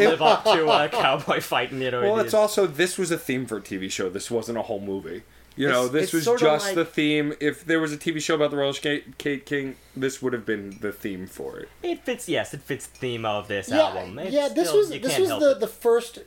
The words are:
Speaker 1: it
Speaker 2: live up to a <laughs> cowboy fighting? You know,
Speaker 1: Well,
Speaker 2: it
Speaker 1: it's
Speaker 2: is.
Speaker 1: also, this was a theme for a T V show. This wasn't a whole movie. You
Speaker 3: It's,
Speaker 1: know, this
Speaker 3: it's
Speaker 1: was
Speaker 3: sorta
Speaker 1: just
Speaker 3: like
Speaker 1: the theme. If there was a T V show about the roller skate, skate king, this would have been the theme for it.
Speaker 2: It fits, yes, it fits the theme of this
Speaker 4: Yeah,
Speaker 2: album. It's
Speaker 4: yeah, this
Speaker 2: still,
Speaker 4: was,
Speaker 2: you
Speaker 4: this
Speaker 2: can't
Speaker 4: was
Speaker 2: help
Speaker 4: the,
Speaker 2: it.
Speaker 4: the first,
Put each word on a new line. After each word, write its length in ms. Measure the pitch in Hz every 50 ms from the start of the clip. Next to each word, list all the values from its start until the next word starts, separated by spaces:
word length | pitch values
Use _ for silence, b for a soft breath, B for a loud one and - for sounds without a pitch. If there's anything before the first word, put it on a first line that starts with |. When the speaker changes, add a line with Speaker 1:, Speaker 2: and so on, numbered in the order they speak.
| 208
Speaker 1:
it 40 | 160
Speaker 2:
live 120 | 160 -
up 220 | 160 - 202 - -
to 260 | 220 196 165 160 151
a 200 | 220 170 147 -
<laughs> 120 | - 220
cowboy 380 | 180 135 139 147 143 - 147 139
fighting? 420 | - - 151 123 127 127 135 131
You 100 | 131 127
know, 100 | 123 123
Speaker 1:
Well, 160 | 120 202 214
Speaker 2:
it 40 | 226
Speaker 1:
it's 60 | 196 165
Speaker 2:
is. 40 | 220
Speaker 1:
also, 340 | 214 214 208 - 208 196
this 300 | 170 143 143 180 185 -
was 120 | - 185 165
a 60 | 170
theme 280 | - - - 127 131 127
for 120 | 107 110
a 40 | 101
T 160 | 98 - 104
V 100 | 95 92
show. 220 | 98 - - 98 92
This 200 | 90 101 - -
wasn't 280 | 117 113 104 113 117
a 60 | 110 101
whole 180 | - 107 98
movie. 400 | 101 98 95 98 85 80 87 104 - b b b b b b
You 120 | - 135
Speaker 3:
It's, 60 | 143 131
Speaker 1:
know, 140 | 123 127
this 160 | 123 131 156 190
Speaker 3:
it's 80 | - 170
Speaker 1:
was 100 | 165 151
Speaker 3:
sorta 200 | 233 240 247 160
Speaker 1:
just 200 | 156 151 151 151
Speaker 3:
like 100 | 196 190
Speaker 1:
the 80 | 170 160
theme. 480 | 160 - 160 151 151 151 151 147 147 147 -
If 240 | 147 151 147 - -
there 160 | 156 160 160
was 140 | 160 151 147
a 40 |
T 140 | 147 - 170
V 80 | 160 151
show 160 | 147 - 165
about 160 | 147 147 147
the 60 | 147
roller 160 | 143 139 139 139
skate, 320 | - - 151 143 - - - - -
skate 260 | - 147 143 131 -
king, 300 | - 143 143 135 135 120 - - - -
this 260 | 135 131 135 135 -
would 120 | 127 127 123
have 120 | 117 101
been 320 | 113 110 101 101 101 98 101
the 100 | 107 104
theme 360 | - - - 104 95 90 95
for 300 | 92 - - 69 67 - -
it. 100 | - - - - -
Speaker 2:
It 200 | 349 339 - -
fits, 240 | 269 240 - -
yes, 260 | - 147 117 104 - -
it 80 | 143 -
fits 240 | - 139 120 -
the 100 | - -
theme 260 | - 131 127 120 113 113
of 240 | 110 104 104 101
this 220 | 104 101 98 95 -
Speaker 4:
Yeah, 80 | - 311 311
Speaker 2:
album. 320 | - - - 90 90 98 139
It's 120 | 170 220 262
Speaker 4:
yeah, 160 | 294 285 269
this 200 | 214 302 349 339
Speaker 2:
still, 100 | 311 415
Speaker 4:
was, 100 | 415 330
Speaker 2:
you 80 | 294 190
Speaker 4:
this 120 | 220 262
Speaker 2:
can't 100 | 233 226
Speaker 4:
was 80 | 381 339
Speaker 2:
help 120 | 220 302
Speaker 4:
the, 100 | 302 277
Speaker 2:
it. 80 | 269 202
Speaker 4:
the 60 | 220
first, 520 | - - - - 233 226 233 233 - - - -